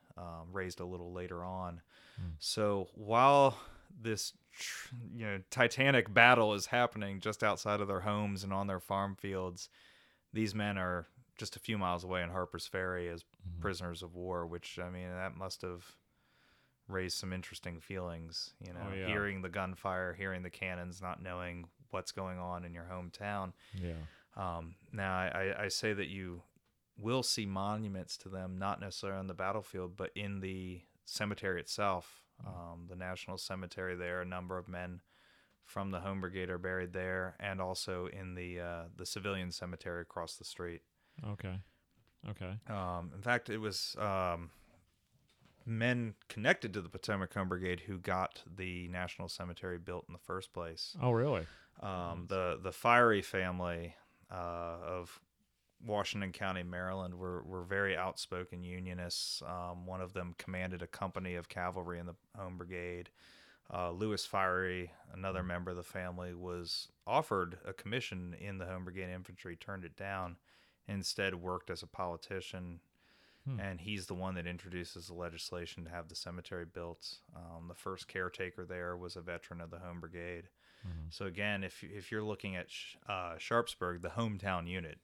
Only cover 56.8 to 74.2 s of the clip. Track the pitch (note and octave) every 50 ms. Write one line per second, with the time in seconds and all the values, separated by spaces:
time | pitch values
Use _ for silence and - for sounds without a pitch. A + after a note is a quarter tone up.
56.8 | F#2 F#2 F#2+ F#2+ F#2 F2+ F2+ F2 F#2 F2+ F2+ E2+ - E2+ F#2 F2+ F2 F2+ G2 G2
57.8 | G2+ G2 F2+ D#2+ F#2 F#2+ - - - - F#2 F2+ F2+ - F2+ F2 F2+ F2+ F2+ F#2
58.8 | F#2 F2+ F2+ F2+ F2 F2 - - - - - - - - F2+ F2+ F2 F2 F2 F2+
59.8 | F2 F2+ F#2 F#2 F#2 F2+ F#2+ F#2+ F2 F2 E2+ - - - F#2 F#2 F#2 F#2 F#2 F2
60.8 | F2 - - - G2+ F#2 - F#2+ F#2 F2+ F2 F2 E2 - - F#2 F2+ F2+ F2+ F#2
61.8 | F2 F2 F2 E2+ F2 F2 E2+ - _ _ - G2+ G2 F#2 F2+ F2 F2+ F2 F#2 F2
62.8 | F2 F2+ F2 F2 E2+ - _ - - - - - - - - _ _ - - F2+
63.8 | F2+ F2 F2 F#2 G#2+ A2 G#2 F#2 - - - G2 F#2+ F#2 F2+ F#2 F#2 F2+ F2+ F#2
64.8 | F2+ E2+ - - - - - F#2 F#2+ F#2+ F#2 F#2 F2+ F2+ F2 F2 F2+ F#2 F2+ F2+
65.8 | E2+ - - F#2+ F2+ F2+ F2 F2+ F2+ F2+ F2 F2 F2+ F2+ F2 F2 F2 E2 - -
66.8 | - - _ _ _ G#2 A#2 D3 D#3+ - G#2+ F#2+ F2 F2 - - - G2 F#2+ -
67.8 | - G2+ A2+ B2+ A#2 - G2 F2+ F2+ F2 F2 - - G2+ G2 F#2+ F2 F2+ F#2 F#2
68.8 | F#2 F2+ F2+ F#2+ F#2 F2+ F#2 F#2 F2+ - F#2 - - F#2 E2+ - - - G2 F#2+
69.8 | F2+ D#2+ - - G2 G2 G2 F#2+ F2+ F2 E2+ - _ _ - - - _ _ _
70.8 | _ - G2+ G2 F#2+ - - - G2 F#2+ F#2 F2 F2 F#2 F2+ F2+ - - F2 -
71.8 | - E2 - - F#2 F2 E2+ E2 - - G2 F#2 F2+ - - F#2 F2+ F2 E2+ E2+
72.8 | - _ _ _ _ _ - - - - - _ _ C3+ C3 G#2+ G2+ G2 F#2 E2
73.8 | E2+ A2 G#2+ G2 F2+ - F#2+ F2+